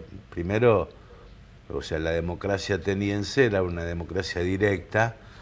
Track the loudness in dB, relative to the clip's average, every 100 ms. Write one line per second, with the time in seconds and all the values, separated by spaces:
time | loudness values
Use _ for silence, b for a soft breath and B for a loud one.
0 | -8 -18 -12 -6 -2 4 6 4 2 b
1 | b b b b -20 -20 -10 -8 -4 -2
2 | 0 0 -2 -4 -2 -2 0 -2 0 0
3 | 0 0 0 2 4 4 0 -2 -4 -6
4 | -4 -4 -4 -2 -2 2 2 2 0 0
5 | 0 -2 b b